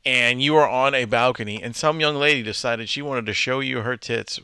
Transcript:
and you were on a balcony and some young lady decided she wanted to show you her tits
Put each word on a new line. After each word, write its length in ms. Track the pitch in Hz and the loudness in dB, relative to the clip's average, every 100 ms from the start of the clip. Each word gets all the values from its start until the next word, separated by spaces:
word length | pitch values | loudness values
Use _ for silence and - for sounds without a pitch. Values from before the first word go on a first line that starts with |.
| 135 | 2
and 340 | 127 120 123 | 2 2 2
you 140 | 139 | 4
were 120 | 156 135 | 4 4
on 280 | 127 135 | 4 2
a 100 | 139 | 2
balcony 580 | 117 120 123 120 107 107 | 0 2 2 0 -6 -8
and 140 | 113 117 | -8 -2
some 240 | 156 156 | -2 2
young 160 | 151 147 | 0 2
lady 260 | 147 143 | 2 2
decided 460 | 107 101 123 117 110 | -2 -4 -2 -4 -4
she 140 | - | -6
wanted 240 | 147 131 110 | -4 -4 -4
to 80 | |
show 260 | 98 - 131 | -2 -2 -2
you 220 | 135 127 | -2 -4
her 160 | 113 123 | -4 -6
tits 420 | - 117 - - | -4 -6 -6 -12